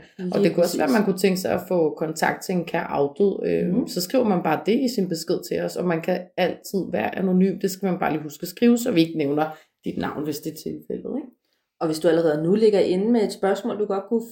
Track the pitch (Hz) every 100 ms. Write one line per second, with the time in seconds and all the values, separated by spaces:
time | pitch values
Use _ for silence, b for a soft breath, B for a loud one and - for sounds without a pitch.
0 | - - 180 185 190 175 175 - 294 233
1 | 202 185 196 185 - - - 180 156 -
2 | 160 160 - - - 180 165 170 - 143
3 | 143 - 202 - - - 180 202 320 -
4 | - 262 226 180 165 147 - 240 262 247
5 | 185 165 - 180 - 170 175 - 180 165
6 | 165 180 - - 180 - - 196 - 185
7 | - - 190 185 190 - 196 190 196 170
8 | 143 151 151 - 175 - 240 240 240 180
9 | 165 160 139 147 156 160 B _ - 160
10 | 165 - 151 147 160 156 - 156 - -
11 | - 247 - - _ _ _ - 165 156
12 | 175 160 165 151 160 214 220 202 - 185
13 | 214 240 202 - 190 196 240 202 208 196
14 | - 233 226